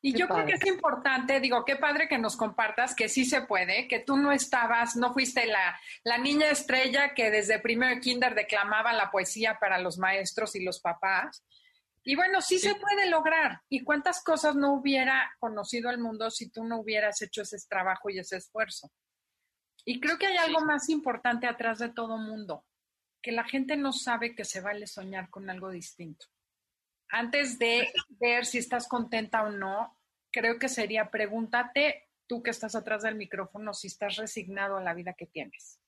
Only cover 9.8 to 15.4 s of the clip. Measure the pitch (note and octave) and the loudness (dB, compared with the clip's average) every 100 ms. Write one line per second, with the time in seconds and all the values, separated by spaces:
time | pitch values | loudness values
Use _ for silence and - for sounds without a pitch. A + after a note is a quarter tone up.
9.8 | F3+ F3 F#3+ G3 F#3 - G#3+ G3+ F#3 F3+ | 0 0 0 2 0 -4 -4 -4 -4 -2
10.8 | A3+ A3 F#3+ F#3+ C4+ - _ _ _ _ | -4 -2 0 0 0 -8 _ _ _ _
11.8 | _ _ - C#4 F#4 F#4+ - F#4 G4+ G4+ | _ _ -4 2 4 2 2 2 2 0
12.8 | G4 G4+ F#4+ E4 D#4 D#4+ D4 - _ C4+ | 0 2 4 4 4 4 2 -2 _ -4
13.8 | B3+ D4 C#4+ F4+ - D#4 D4+ C#4+ C#4+ C#4 | 0 0 2 -2 2 4 4 4 4 4
14.8 | C#4 C4+ C4 C4+ B3 - | 4 2 4 2 0 -2